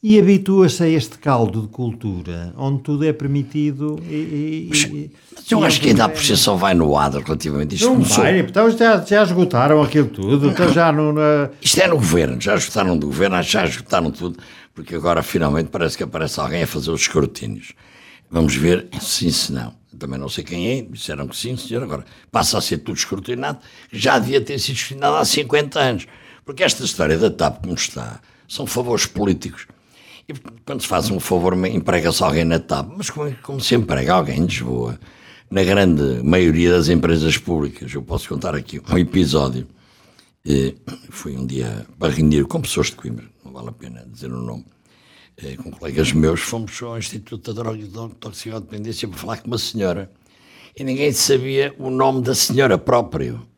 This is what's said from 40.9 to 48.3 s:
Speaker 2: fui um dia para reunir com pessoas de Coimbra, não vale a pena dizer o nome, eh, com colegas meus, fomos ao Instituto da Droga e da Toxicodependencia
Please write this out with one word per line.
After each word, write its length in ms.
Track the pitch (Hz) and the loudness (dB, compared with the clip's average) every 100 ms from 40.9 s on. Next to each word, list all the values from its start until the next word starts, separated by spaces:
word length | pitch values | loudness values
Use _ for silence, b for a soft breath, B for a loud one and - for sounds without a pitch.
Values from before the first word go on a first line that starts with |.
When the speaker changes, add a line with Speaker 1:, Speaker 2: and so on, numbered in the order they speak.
| - - | -18 -18
Speaker 2:
fui 260 | - 78 | -16 -12
um 120 | 65 64 | -8 -8
dia 400 | 65 60 53 57 - | -6 -6 -8 -14 -4
para 140 | 82 | -2
reunir 320 | 67 78 76 | 2 4 4
com 160 | 69 170 | 2 -2
pessoas 280 | - - - | -4 -2 -2
de 80 | - | -4
Coimbra, 280 | - 58 58 _ | -12 -12 -14 _
não 100 | - | -20
vale 180 | 65 60 | -16 -16
a 20 | |
pena 340 | 58 64 58 60 | -16 -18 -18 -20
dizer 240 | 57 64 | -16 -12
o 100 | 62 | -10
nome, 260 | 60 58 62 _ b b b b b _ | -10 -12 -16 _ b b b b b _
eh, 180 | 69 65 | -16 -14
com 140 | - | -16
colegas 420 | - 80 67 80 | -12 -8 0 2
meus, 280 | 76 78 82 | 4 2 2
fomos 400 | - 117 107 - | -4 -8 -8 -10
ao 160 | 120 117 | -10 -10
Instituto 540 | 107 113 101 113 - | -10 -12 -12 -14 -10
da 100 | 110 | -8
Droga 160 | 113 110 | -8 -8
e 100 | 104 | -12
da 200 | 101 113 - | -14 -16 -14
Toxicodependencia 880 | 113 | -18